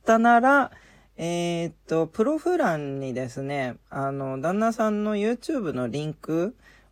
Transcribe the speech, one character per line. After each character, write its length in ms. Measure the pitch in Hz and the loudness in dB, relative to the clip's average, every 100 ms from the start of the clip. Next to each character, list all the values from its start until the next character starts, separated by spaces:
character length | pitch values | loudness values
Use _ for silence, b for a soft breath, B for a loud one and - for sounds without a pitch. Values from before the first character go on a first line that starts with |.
| - | 2
た 140 | 226 | 4
な 220 | 233 233 | 6 6
ら、 300 | 262 285 - B B B B - | 6 4 4 B B B B -10
え 500 | 165 175 175 170 170 | -6 -4 -2 -2 -4
ー 40 | |
っ 20 | - - | -8 -4
と、 200 | 160 160 | 0 0
プ 160 | - | 0
ロ 140 | 220 311 | 0 0
フ 200 | 349 359 | 0 0
欄 420 | 240 156 143 139 | 0 0 -4 -6
に 140 | 135 | -6
で 160 | 123 127 | -6 -6
す 140 | 139 | -8
ね、 320 | 139 143 127 120 _ | -6 -4 -4 -8 _
あ 220 | 139 139 | -6 -4
の、 280 | 139 135 131 | -4 -6 -4
旦 180 | 151 202 | -2 0
那 140 | 226 | 0
さ 160 | 226 220 | 0 0
ん 140 | 208 | 0
の 120 | 208 208 | -2 -2
YouTube 580 | 214 247 - 302 175 | -2 -4 -4 -4 -4
の 140 | 127 123 | -4 -4
リ 180 | 135 151 | -4 -6
ン 80 | |
ク 420 | - - 160 196 - b b b | -8 -4 -2 -2 -6 b b b